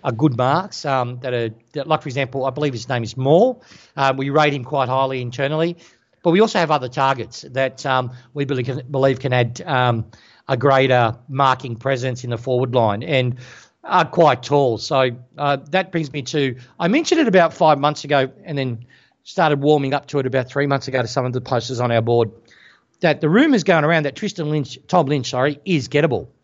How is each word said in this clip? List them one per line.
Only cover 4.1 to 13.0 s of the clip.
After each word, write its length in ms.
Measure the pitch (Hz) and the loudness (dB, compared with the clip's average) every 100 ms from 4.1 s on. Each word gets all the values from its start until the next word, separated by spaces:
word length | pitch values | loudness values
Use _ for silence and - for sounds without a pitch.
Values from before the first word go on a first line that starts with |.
| 135 | 0
we 140 | 139 | 0
rate 220 | 143 151 | 2 2
him 100 | 143 | 0
quite 240 | 123 147 127 | -4 -2 0
highly 320 | 131 135 131 | 0 0 -2
internally. 560 | 123 120 139 156 170 170 - _ _ _ | -8 -4 -4 0 -2 -4 -18 _ _ _
But 100 | 175 | 2
we 80 | 175 | 4
also 160 | 220 214 | 4 2
have 120 | 160 | 0
other 180 | 151 123 | 0 -2
targets 580 | 127 135 131 98 - 143 | -2 0 0 -6 -12 -10
that, 340 | 131 131 131 143 | -4 -4 -4 -2
um, 260 | 131 127 - - | -2 -2 -10 -16
we 100 | 147 | -8
believe 220 | 139 131 123 | -4 -4 -4
can, 160 | 127 123 | -6 -6
believe 300 | 135 135 131 | 0 2 0
can 120 | 143 | 0
add, 300 | 123 117 120 | 2 0 -2
um, 420 | - 135 123 117 110 - _ _ - | -4 0 2 0 -4 -14 _ _ -4
a 100 | 131 | 0
greater 600 | 139 135 131 123 117 - - | 4 4 4 4 2 -2 -10
marking 460 | 135 135 131 131 113 | 0 2 2 -4 -6
presence 480 | 135 135 131 123 | -4 -2 -2 -6
in 60 | 123 | -6
the 60 | 117 | -6
forward 380 | 127 127 127 | -2 -2 0
line 280 | 123 113 104 | 2 2 0